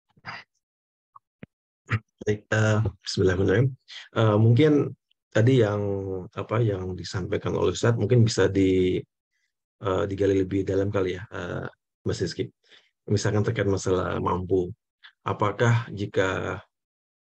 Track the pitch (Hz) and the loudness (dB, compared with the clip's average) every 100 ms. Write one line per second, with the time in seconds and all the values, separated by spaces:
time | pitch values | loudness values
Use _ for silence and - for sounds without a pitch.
0 | _ _ - - - _ _ _ _ _ | _ _ -18 -18 -20 _ _ _ _ _
1 | _ _ _ _ - _ _ _ - 110 | _ _ _ _ -20 _ _ _ -8 -8
2 | - _ - 104 - 107 107 107 107 - | -8 _ -6 -6 -2 0 2 2 0 -6
3 | - - 92 92 95 95 135 131 _ - | -8 0 2 2 2 2 2 -2 _ -20
4 | - - 110 104 113 120 156 147 - - | -8 0 2 4 4 6 4 4 0 -6
5 | _ _ _ 110 113 135 104 104 101 98 | _ _ _ 2 4 4 2 0 -2 -4
6 | 98 95 90 - 98 107 117 95 92 92 | -4 -8 -8 -10 -4 -2 0 -2 -6 -8
7 | 90 95 90 95 - 90 92 90 117 117 | -8 -8 -6 -4 -2 0 0 0 0 0
8 | 104 120 113 - 95 98 95 92 92 92 | 2 4 4 4 2 4 2 4 2 -2
9 | - _ _ _ _ _ _ _ 101 92 | -6 _ _ _ _ _ _ _ -4 -2
10 | 95 98 98 98 92 98 92 95 98 101 | -2 0 2 2 2 -2 0 0 0 0
11 | 92 92 - 95 90 90 90 - _ _ | -2 -4 -10 -10 -8 -8 -10 -14 _ _
12 | - - 90 - - - _ - _ _ | -6 -4 -4 -4 -8 -10 _ -20 _ _
13 | - 104 110 107 104 117 101 98 95 92 | -2 0 0 0 0 -2 -2 -2 0 -2
14 | 90 92 92 90 90 95 90 - _ _ | -2 -4 -4 -4 -2 -2 -2 -8 _ _
15 | - _ - 98 104 101 120 117 - 107 | -20 _ -8 -2 -2 0 2 2 -2 -8
16 | 101 - 95 92 92 95 - _ _ _ | -4 -2 0 -2 -6 -8 -12 _ _ _
17 | _ _ | _ _